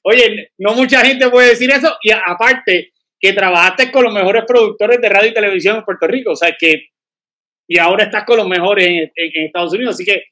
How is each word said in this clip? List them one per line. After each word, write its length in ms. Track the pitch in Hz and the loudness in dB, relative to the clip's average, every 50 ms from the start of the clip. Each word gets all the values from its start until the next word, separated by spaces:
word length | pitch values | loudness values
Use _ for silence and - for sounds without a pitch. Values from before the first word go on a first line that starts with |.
| _ | _
oye, 460 | 185 226 254 233 214 214 208 - _ _ - | 0 2 4 2 2 0 -6 -14 _ _ -4
no 160 | 190 208 226 | -4 -2 0
mucha 300 | 247 262 254 269 262 254 | 0 0 2 2 2 2
gente 240 | 262 269 254 262 247 | 2 0 0 0 2
puede 200 | 247 247 247 247 | 4 4 6 4
decir 200 | 233 - 254 254 | 4 2 2 0
eso. 220 | 277 269 - 311 277 - | 0 2 0 -2 -2 0
Y 100 | - 214 | 0 0
a-, 100 | 220 196 185 | 0 0 -2
aparte, 680 | 175 175 175 - 247 262 - - 208 185 170 - _ _ _ _ _ _ _ | -6 -4 0 0 0 0 0 -2 -2 -2 -2 -4 _ _ _ _ _ _ _
que 140 | - 190 | -2 0
trabajaste 580 | 190 196 190 185 180 170 175 185 180 - 262 254 | 0 0 0 0 2 2 2 2 2 0 -4 0
con 140 | - 262 247 | 2 2 2
los 100 | 233 208 | 2 0
mejores 300 | 202 185 190 208 226 226 | 0 0 2 0 0 0
productores 540 | 226 247 240 220 214 208 - 208 226 240 240 | 2 2 2 2 2 0 -2 0 0 0 0
de 80 | 226 208 | 2 2
radio 220 | 196 196 214 226 | 2 2 2 2
y 40 | 220 | 0
televisión 440 | 220 214 202 196 180 156 196 214 220 | -2 -2 -2 -2 -4 -4 -4 -6 -6
en 60 | 214 | -6
Puerto 220 | 202 185 - 165 | -8 -6 -4 -2
Rico. 260 | 156 254 269 240 208 | -2 -2 -4 -4 -6
O 40 | 156 | -4
sea, 180 | - 170 170 165 | -2 -2 -4 -2
que, 280 | - 170 160 160 - - _ _ _ _ _ _ _ _ _ _ _ _ _ _ _ _ | 0 0 0 0 0 -4 _ _ _ _ _ _ _ _ _ _ _ _ _ _ _ _
y 120 | - 170 170 | -4 0 0
ahora 260 | 165 175 190 202 208 | 2 2 2 0 -2
estás 200 | 208 214 208 208 | -2 -4 -8 0
con 120 | - 233 | 0 0
los 100 | 226 208 | 0 2
mejores 400 | 185 185 175 170 196 208 196 180 | -2 -2 -2 0 0 0 0 0
en, 100 | 175 175 | 0 0
en, 140 | 170 156 - _ - 165 160 156 | -2 -4 -6 _ -8 -8 -6 -6
en 120 | 160 156 | -8 -8
Estados 260 | 156 - 175 175 165 | -6 -6 -6 -6 -4
Unidos. 240 | 170 220 254 233 - | -4 -4 -4 -6 -6
Así 80 | - 180 | -6 -2
que 180 | 208 202 180 - _ | -2 -4 -4 -4 _